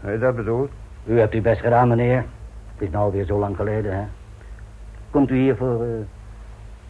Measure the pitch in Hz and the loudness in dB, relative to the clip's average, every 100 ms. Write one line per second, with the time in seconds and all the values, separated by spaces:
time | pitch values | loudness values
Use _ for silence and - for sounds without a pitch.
0 | 98 110 127 120 107 120 139 - - - | -6 0 0 0 0 0 -2 -6 -16 -12
1 | - 117 107 113 113 107 120 120 123 117 | 2 4 4 4 2 2 4 6 6 6
2 | 120 127 123 - - - - - 98 104 | 4 2 0 -10 -16 -16 -16 -6 -4 0
3 | 104 98 95 101 101 98 104 107 101 95 | 0 0 0 0 0 -2 -2 -2 -2 -4
4 | 104 - - - - - - - - - | -6 -10 -18 -18 -16 -16 -16 -16 -18 -16
5 | - 147 127 131 131 127 127 117 117 113 | -2 2 4 4 4 2 0 0 -2 -4
6 | 101 - - - - - - - | -8 -12 -18 -16 -16 -16 -18 -18